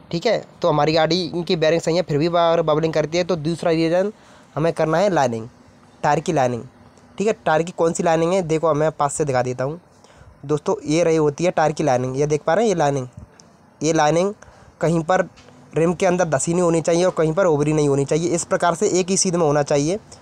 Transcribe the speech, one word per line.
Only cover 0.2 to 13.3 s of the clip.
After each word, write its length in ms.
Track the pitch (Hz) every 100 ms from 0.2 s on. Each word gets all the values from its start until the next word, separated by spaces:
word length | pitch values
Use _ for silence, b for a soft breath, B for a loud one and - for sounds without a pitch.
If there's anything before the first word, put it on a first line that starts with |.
| 233
है। 180 | 170 - -
तो 60 | 170
हमारी 240 | 151 151
गाड़ी 240 | 160 160 180
इनकी 360 | 175 170 170 175
बेयरिंग 240 | 156 165
सही 160 | 165 170
है, 60 |
फिर 160 | 175 147
भी 80 | 170
अगर 360 | 170 170 170
बबलिंग 300 | 156 151 160
करती 260 | 156 151 170
है 60 |
तो 120 | 180 175
दूसरा 340 | 147 165 175
रीज़न 420 | 165 165 175 202 - B B B
हमें 180 | 139 165
करना 260 | 165 156 160
है 100 | 202
लाइनिंग, 380 | 160 127 113 110 - - - - -
टायर 180 | 151 147
की 120 | 156
लाइनिंग, 300 | 151 127 120 127 - - - - -
ठीक 80 | 208
है। 60 | - -
टायर 160 | 156
की 100 | 170
कौन 200 | - 165
सी 100 | 175
लाइनिंग 300 | 175 160 165
है 80 | 196
देखो 300 | 165 160 165
मैं 160 | 147 156
पास 220 | - 143
से 100 | -
दिखा 180 | 143 127
देता 220 | 123 127
हूँ। 160 | 135 170 _ B B B B -
दोस्तों, 300 | 139 151 - -
ये 180 | - 156
रही 120 | 165 160
होती 280 | 151 139
है 60 | 175
टायर 220 | 175 156
की 120 | 151
लाइनिंग, 320 | 151 123 131 131
ये 80 | 147
देख 160 | 151
पा 120 | -
रहे 100 | 170
हैं 40 | 233
ये 60 | 175
लाइनिंग, 320 | 147 139 123 - -